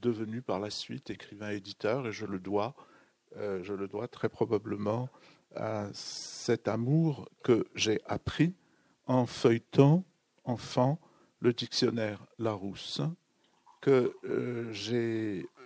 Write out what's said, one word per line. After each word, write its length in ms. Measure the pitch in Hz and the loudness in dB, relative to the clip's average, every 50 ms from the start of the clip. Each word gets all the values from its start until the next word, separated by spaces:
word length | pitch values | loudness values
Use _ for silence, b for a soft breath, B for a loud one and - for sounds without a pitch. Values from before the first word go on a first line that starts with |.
devenu 400 | - 120 117 107 113 110 110 120 | -2 -2 0 0 -2 -6 -6 -8
par 180 | 131 - 104 95 | -4 -4 -4 -2
la 100 | 101 104 | -2 -4
suite 400 | - - - - 117 127 - - | -6 -8 -10 -10 -10 -12 -10 -10
écrivain 420 | 104 98 - - - 101 107 104 | -12 -12 -12 -16 -14 -10 -8 -6
éditeur, 560 | 104 104 98 101 98 - - 104 113 139 131 117 | -6 -6 -8 -10 -12 -4 0 0 0 0 -2 -4
et 40 | |
je 140 | 104 98 107 | -6 -6 -6
le 140 | 98 98 95 | -6 -6 -6
dois, 360 | 92 95 101 101 104 120 151 b b b b b b b b b b - - 101 | -4 0 0 0 0 0 -4 b b b b b b b b b b -18 -10 -6
euh, 260 | 104 104 98 92 87 | -4 -4 -4 -4 -4
je 100 | 101 101 | -6 -6
le 140 | 95 98 98 | -6 -6 -6
dois 200 | - 104 117 123 | -6 -6 -6 -8
très 220 | - - - 113 | -8 -4 -4 -2
probablement 800 | - - 113 107 113 101 104 110 104 104 104 104 107 120 127 131 b b b b b b b b - | 0 0 -2 2 0 0 0 -2 -4 -2 0 0 0 0 -2 -4 b b b b b b b b -8
à 340 | - - 110 110 107 104 101 - | -6 -4 -4 -4 -4 -4 -6 -8
cet 720 | - - - - - - - - - - - 117 113 - 104 | -10 -12 -10 -10 -10 -10 -10 -10 -8 0 0 0 0 0 -2
amour 640 | 104 113 117 123 147 160 165 160 139 - - - _ _ - | -2 0 2 4 4 4 4 2 0 -2 -8 -16 _ _ 2
que 240 | - 120 107 - - - | 4 4 4 4 -2 -4
j'ai 240 | 107 107 107 107 - - | -4 0 0 0 0 -2
appris 480 | - 110 104 - - - - 151 175 185 _ _ _ _ _ _ _ _ _ _ | -4 -6 -4 -4 -4 0 2 2 2 0 _ _ _ _ _ _ _ _ _ _
en 200 | - 131 127 123 | 0 2 2 2
feuilletant, 800 | 120 - - - 131 117 117 - _ - - 139 143 156 180 185 _ _ _ _ _ _ _ - | 0 -2 2 4 4 4 4 0 _ 6 8 8 10 8 6 4 _ _ _ _ _ _ _ -6
enfant, 560 | - 123 110 - - - - 123 131 147 - b b b b b b b b | -6 -6 -4 -4 -4 0 2 2 2 0 -2 b b b b b b b b
le 140 | - 123 117 | 0 0 2
dictionnaire 720 | - 120 - - - 127 117 113 117 110 107 104 98 - - _ - | 0 -2 -4 -2 0 0 2 0 0 -2 -4 -4 -8 -12 -16 _ -4
Larousse, 640 | 110 110 107 98 95 101 - - - - - - 143 156 170 - _ _ _ _ _ _ _ _ _ _ - - | -2 -2 -2 -2 -6 -8 -8 -8 -10 -8 -4 -4 -2 -4 -4 -6 _ _ _ _ _ _ _ _ _ _ -14 -4
que, 340 | - 139 139 131 123 - - - - | 2 4 6 6 6 2 -2 -4 -8
euh, 480 | - - 120 123 123 120 117 117 113 | -4 -2 -2 -2 -2 -4 -4 -6 -6
j'ai 760 | 110 104 98 104 120 120 117 117 113 113 110 107 101 90 87 - _ - - | -8 -8 -4 -2 0 0 0 0 -2 -2 -2 -2 -4 -4 -6 -10 _ -18 -20